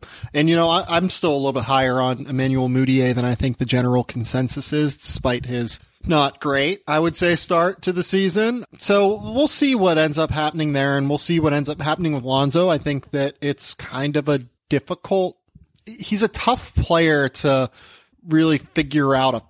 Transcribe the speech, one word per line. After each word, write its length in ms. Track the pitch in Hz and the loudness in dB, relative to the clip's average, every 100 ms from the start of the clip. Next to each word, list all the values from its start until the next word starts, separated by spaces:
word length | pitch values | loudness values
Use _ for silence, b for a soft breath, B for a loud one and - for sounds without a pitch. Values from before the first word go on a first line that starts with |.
| B B B | B B B
And, 160 | 147 160 | 0 2
you 60 | 170 | 4
know, 140 | 165 | 2
I, 160 | 170 170 | 0 0
I'm 220 | 170 185 | 0 0
still 240 | - 175 | 0 0
a 20 | 143 | 0
little 180 | 135 | 0
bit 100 | 131 | -2
higher 360 | 117 135 131 127 | 0 2 2 2
on 280 | 127 123 - | 0 -2 -4
Emmanuel 420 | 127 131 131 127 | -2 0 0 0
Mudiay 440 | 127 131 131 127 | 2 2 2 2
than 120 | 123 123 | 0 0
I 100 | 117 | 0
think 220 | 135 117 | -2 -2
the 80 | 120 | 0
general 380 | 127 123 123 120 | 0 2 0 -2
consensus 640 | 123 113 127 127 - - | -4 -4 -2 -2 -4 -2
is, 220 | 151 151 139 | 0 -2 -2
despite 500 | - - 127 123 127 | -4 -2 -2 -4 -4
his 340 | 123 117 - b b - | -4 -4 -6 b b -2
not 320 | 156 143 - | 0 0 -2
great, 440 | 147 139 143 202 - | -2 0 0 -4 -2
I 120 | 151 | 0
would 160 | 165 156 | 0 0
say, 180 | 175 165 | 0 0
start 460 | - 170 175 190 | 0 0 0 -2
to 80 | - | -4
the 120 | 175 | -2
season. 600 | 165 190 190 180 220 247 - - | 0 0 0 0 -2 -2 -10 -6
So 380 | - 202 196 214 | 0 2 2 0
we'll 320 | 208 233 302 | -4 0 0
see 260 | - 285 | 2 2
what 240 | 254 185 160 | 2 2 4
ends 220 | 156 151 | 2 0
up 100 | 156 | -2
happening 440 | 151 151 160 151 | 0 -2 -2 -2
there, 260 | 139 139 139 | 0 0 0
and 100 | 139 | 0
we'll 80 | 143 | 0
see 220 | - 170 | 0 2
what 120 | 156 | 2
ends 160 | 147 143 | 0 -2
up 140 | 156 | -4
happening 320 | 151 156 165 | -4 -2 -2
with 100 | 143 | -2
Lonzo. 460 | 123 131 139 160 185 | 0 2 2 2 2
I 80 | 151 | 2
think 320 | 151 143 - | -2 -6 -4
that 280 | 143 139 - | -4 -4 -4
it's 320 | 143 165 - | -6 -4 -6
kind 420 | - - 131 143 147 | -8 -8 -6 -2 -2
of 140 | 143 | 0
a 120 | 139 120 _ - | -2 -4 _ -4
difficult, 640 | 143 - 175 - 196 180 - _ - _ _ - | -4 -4 -8 -2 0 0 -4 _ -20 _ _ -20
he's 340 | 226 - 208 | -14 -4 -2
a 60 | 214 | -2
tough 480 | - - 247 - - | 0 0 0 -2 -2
player 520 | - 165 165 151 135 | 2 2 4 2 0
to 420 | - 147 135 127 B B B B B 175 | 0 0 2 0 B B B B B 0
really 320 | 156 160 147 | 2 4 2
figure 560 | - - 143 147 139 131 | -2 -4 -2 0 2 2
out 180 | 131 | 2
a 80 | 120 | 0